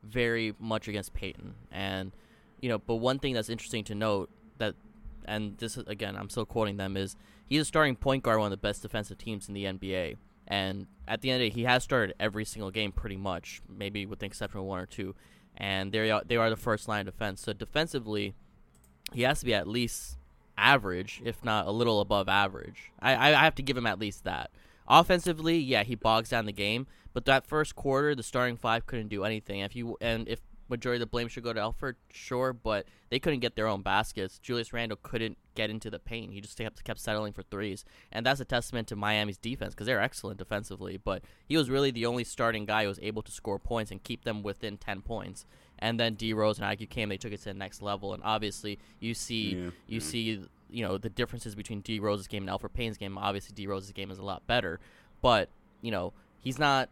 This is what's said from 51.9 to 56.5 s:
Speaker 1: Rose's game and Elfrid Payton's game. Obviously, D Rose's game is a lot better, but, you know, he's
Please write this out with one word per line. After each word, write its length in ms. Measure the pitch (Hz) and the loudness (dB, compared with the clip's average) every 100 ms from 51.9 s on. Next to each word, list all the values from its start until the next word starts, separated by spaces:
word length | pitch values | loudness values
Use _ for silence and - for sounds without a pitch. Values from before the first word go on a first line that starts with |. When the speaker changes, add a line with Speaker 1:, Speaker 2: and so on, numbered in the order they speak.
| 110 | -2
Speaker 1:
Rose's 300 | 104 104 95 | 0 0 -2
game 200 | 104 95 | -8 -4
and 20 | 95 | -4
Elfrid 140 | 101 | -4
Payton's 240 | - 117 107 | -4 -4 -4
game. 200 | 98 98 | -8 -4
Obviously, 340 | 101 98 - | -2 -2 -6
D 120 | 101 98 | -10 -6
Rose's 240 | 98 98 | -6 -6
game 200 | 98 98 | -10 -10
is 60 | 95 | -8
a 40 | |
lot 240 | 98 92 - | -6 -8 2
better, 320 | 120 95 85 - - - - | 2 2 -4 -10 -20 -20 2
but, 260 | 127 113 90 - _ _ | 6 6 4 -6 _ _
you 80 | 117 | -4
know, 220 | 104 90 - - _ | -2 -4 -8 -20 _
he's 160 | 127 | -6